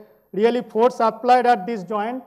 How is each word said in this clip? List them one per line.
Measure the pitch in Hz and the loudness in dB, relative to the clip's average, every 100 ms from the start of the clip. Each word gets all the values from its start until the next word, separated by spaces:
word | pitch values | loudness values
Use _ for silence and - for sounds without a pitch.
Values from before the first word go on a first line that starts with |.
| - _ _ | -20 _ _
really | - 226 247 | -2 0 0
force | 220 220 247 240 | -4 0 0 2
applied | 226 220 247 254 240 | -2 -2 2 4 4
at | 233 185 | 0 -2
this | 226 | -10
joint, | 175 214 220 254 | -6 -6 -6 -8